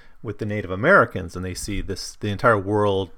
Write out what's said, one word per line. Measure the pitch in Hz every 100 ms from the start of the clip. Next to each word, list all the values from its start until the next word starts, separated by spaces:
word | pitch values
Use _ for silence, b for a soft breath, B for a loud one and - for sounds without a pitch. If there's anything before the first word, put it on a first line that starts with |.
| b b
with | - 104
the | 110
Native | 107 95
Americans, | 95 135 196 120 101 87 90
and | 92
they |
see | 90 - 95
this, | 87 92 - -
the | 107
entire | 98 123 107
world | 98 104 104 95 95